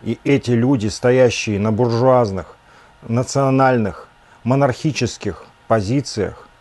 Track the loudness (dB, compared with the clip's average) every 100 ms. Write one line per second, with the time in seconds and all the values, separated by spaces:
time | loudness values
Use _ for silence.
0 | -6 -6 0 0 2 0 2 2 0 -2
1 | 0 4 4 2 -4 -2 0 0 0 2
2 | 4 4 2 -4 -10 -18 _ -20 -20 _
3 | -6 -4 -2 -2 0 2 2 2 -2 -6
4 | -18 _ _ _ -2 0 0 0 -4 -4
5 | -6 -6 -10 -10 -14 _ _ 0 0 -2
6 | -4 -4 -6 -6 -20 _